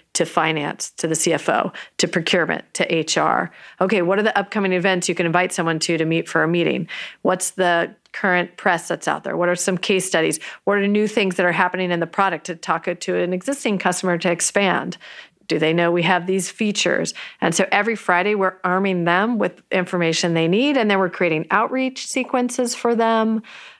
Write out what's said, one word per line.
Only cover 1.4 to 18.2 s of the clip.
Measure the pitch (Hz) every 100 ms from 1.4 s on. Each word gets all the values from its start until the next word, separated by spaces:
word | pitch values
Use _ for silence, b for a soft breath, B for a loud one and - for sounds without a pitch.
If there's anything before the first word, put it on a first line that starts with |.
| -
O, | 107 190 - B -
to | -
procurement, | 180 160 185 160 - - -
to | -
H | 165 156 -
R. | 151 - 175 B B B
Okay, | 185 208
what | 170 196
are |
the | 214 196
upcoming | 196 214 196
events | 180 185 185 175
you | 165
can | 170
invite | 175 185
someone | - 165 160
to, | - 165
to | 160
meet | 165 -
for | 165
a | 156
meeting? | 170 160 - 165 B B B
What's | - 185 -
the | - 180 170 170 - _
current | - 202 180 175 -
press | 202 170 -
that's | 165 -
out | 151
there? | - 165
What | 175
are | 175
some | - 180
case | - 190 180
studies? | 170 160 156 B B -
What | 202
are | 202
new | 208 214
things | 214 196 180
that | 180
are |
happening | 170 180 180 185
in | 175
the | 165
product | - 196 165 -
to | 165
talk | - 165 185 175
to | - 180
an | 180
existing | 185 220 277 240 196
customer | 180 175 185 170
to | 185
expand? | 170 - - 196 175 180 - B B B _ -
Do | 160
they | 156
know | 170 170
we | 175
have | 170 180 175
these | 190 180
features? | - 214 202 175 - 170 - B B
And | - -
so | -
every | 202 208 214
Friday, | - 175